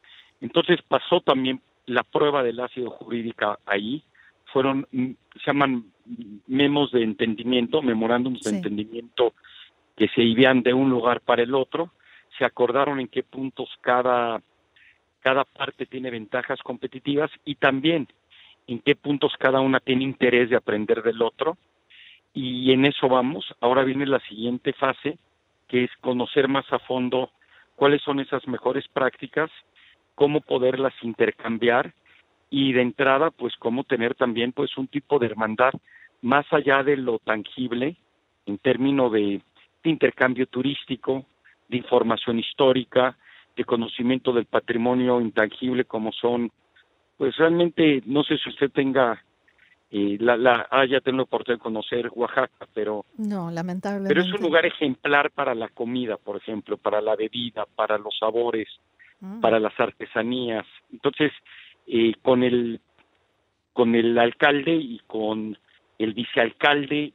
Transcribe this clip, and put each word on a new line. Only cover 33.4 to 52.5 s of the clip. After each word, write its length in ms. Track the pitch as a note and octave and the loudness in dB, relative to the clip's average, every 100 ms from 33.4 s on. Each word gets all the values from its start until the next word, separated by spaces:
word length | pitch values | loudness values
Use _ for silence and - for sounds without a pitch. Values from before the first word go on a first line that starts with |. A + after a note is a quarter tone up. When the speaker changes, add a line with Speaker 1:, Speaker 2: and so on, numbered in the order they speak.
| A#2+ - | -8 -4
Speaker 1:
cómo 260 | A#2 B2 | -4 -4
tener 300 | C3+ A#2+ A#2 | -2 -2 -2
también, 380 | - B2+ A2+ A#2+ | 0 -2 0 -4
pues, 240 | B2+ C#3 - | -4 -6 -6
un 100 | C3 | -8
tipo 300 | C#3+ - C#3+ | -8 -2 0
de 80 | A#2 | 0
hermandad 460 | G#2+ A2 A2 B2+ - _ - - _ | -2 -4 2 0 0 _ -20 -20 _
más 240 | A#2+ C#3 C#3+ | 0 0 2
allá 300 | D#3+ C#3+ C#3 | 0 2 2
de 140 | C3+ C#3+ | 2 0
lo 220 | B2 A2 | 0 -2
tangible, 760 | - A2 G2 - B2+ A#2+ C3+ F3 _ _ _ _ - | -2 -4 -4 -6 -4 -2 -4 -6 _ _ _ _ -10
en 120 | G2+ | -2
términos 540 | C3 A#2+ C3+ C#3 B2 | 0 2 2 2 2
de, 280 | G#2+ G2+ G2 - _ _ _ | 2 0 -2 -8 _ _ _
de 60 | E3 | -2
intercambio 560 | D3 C3 - B2+ B2 B2+ | 2 0 2 0 0 -4
turístico, 800 | B2 C3 C#3 - B2+ - C3+ C3 _ _ _ - | -2 -2 -4 -8 -8 -4 -4 -6 _ _ _ -8
de 80 | A#2+ | -6
información 600 | A#2 B2 A2 A2+ - A#2 | 2 4 4 0 -2 -4
histórica, 800 | A2 - C#3 B2+ A#2+ C3 B2+ B2 _ - _ | -4 2 4 4 2 2 0 -2 _ -20 _
de 100 | - | -8
conocimiento 680 | A#2+ B2 A2+ - A#2+ B2+ C3+ | -2 -2 -2 -4 0 0 0
del 140 | A#2+ G#2+ | 0 0
patrimonio 760 | A2+ - A#2 A#2+ B2+ B2 B2 | -2 -2 -2 0 2 2 2
intangible, 640 | A2+ G#2+ G#2+ - B2+ B2+ | 0 0 -2 -2 -4 -2
como 260 | B2+ A2+ A2 | -2 -4 -6
son, 380 | - A#2+ A#2+ A#2+ _ _ _ _ _ _ - | -4 -2 -2 -4 _ _ _ _ _ _ -4
pues, 200 | C#3 - | -4 2
realmente, 680 | D#3+ E3+ F3 D#3+ D#3 C#3 A2 | 2 4 2 4 2 2 0
no 180 | C#3 | -2
sé 140 | D3 D3+ | 0 -2
si 100 | - | -4
usted 220 | - C3+ | -4 -2
tenga, 500 | D3 C3+ C3 A#2+ G#2+ _ _ _ _ _ _ _ | 0 0 2 2 0 _ _ _ _ _ _ _
eh, 260 | G#2+ G2+ G#2 | -2 -2 0
la, 180 | A#2 A#2 | 2 4
la, 300 | B2+ A#2 - | 4 2 2
haya 300 | C3 C3+ C3+ | 0 2 0
tenido 180 | C3 C3 | 0 -2
la 40 | |
oportunidad 340 | B2 A2+ G#2+ A#2 | -2 -4 -4 -6
de 20 | |
conocer 480 | A#2+ A2 G#2 A#2+ A#2 | -4 -8 -6 -6 -6
Oaxaca, 520 | A2+ A#2 - B2+ | -4 -4 -2 -4